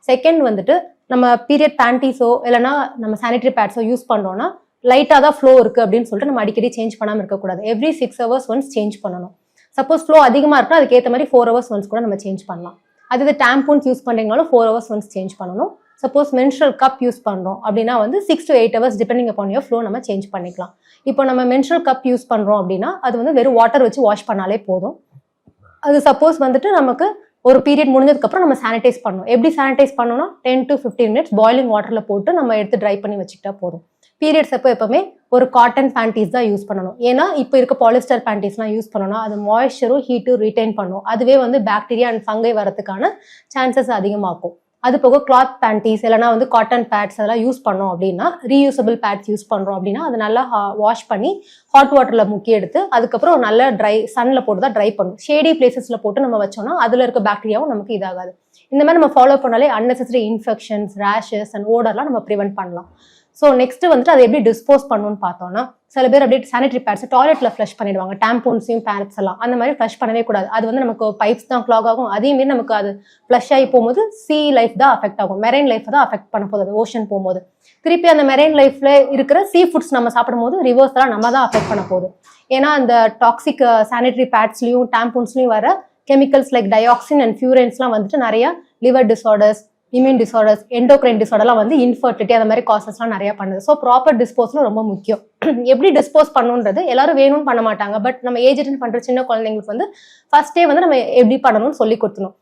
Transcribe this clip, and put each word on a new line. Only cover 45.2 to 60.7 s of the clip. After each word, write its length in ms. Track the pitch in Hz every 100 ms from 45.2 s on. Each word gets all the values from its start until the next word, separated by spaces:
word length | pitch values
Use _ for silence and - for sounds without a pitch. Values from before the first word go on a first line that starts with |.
| 277
கிளாத் 260 | 254 262 -
பேண்டீஸ் 400 | 226 214 220 220 208
இல்லைன்னா 220 | 220 233
வந்து 120 | 226 262
காட்டன் 320 | 233 214 240 233
பேட்ஸ் 260 | 214 202 214
அதெல்லாம் 200 | 208 233
யூஸ் 160 | 233 254 220
பண்ணோம் 240 | 190 196
அப்படின்னா, 340 | 175 190 180 302 349 247
ரீயூசபிள் 440 | 277 277 269 220 233
பேட்ஸ் 260 | 214 202 208
யூஸ் 120 | 208 -
பண்றோம் 260 | 208 196 190
அப்படின்னா, 240 | 190 214 320
அது 100 | 240
நல்லா 200 | 214 233 247
ஹா-, 200 | 220 202 208
வாஷ் 220 | 214 233 -
பண்ணி 200 | 208 269 392 _ _ _
ஹாட் 200 | 277 277 277
வாட்டர்ல 260 | 254 226 208
முக்கி 220 | 208 220 214
எடுத்து, 220 | 185 320 392 240
அதுக்கப்புறம் 380 | 233 226 320 311
ஒரு 80 | 226
நல்ல 220 | 220 269 214
ட்ரை, 140 | 214 214 214 -
சன்ல 280 | 240 262 254
போட்டு 180 | 196 262
தான் 100 | 214
ட்ரை 120 | 208 202
பண்ணணும். 240 | 180 202 -
ஷேடி 260 | 294 311 320
பிளேசஸ்ல 400 | 247 247 - 233
போட்டு 240 | 214 202 269
நம்ம 140 | 220 202
வச்சோம்னா, 300 | 220 220 349 233
அதுல 200 | 247 247
இருக்க 140 | 240 202
பாக்டீரியாவும் 420 | 202 220 214 302
நமக்கு 220 | 214 202 214
இதாகாது. 340 | 190 180 185 185 _ _ _
இந்த 100 | 277 294
மாதிரி 140 | 330
நம்ம 120 | 294 -
ஃபாலோ 220 | 254 277 269
பண்ணாலே 240 | 226 277 220
unnecessary 440 | 240 247 247 240 214
infections, 560 | 220 226 220 -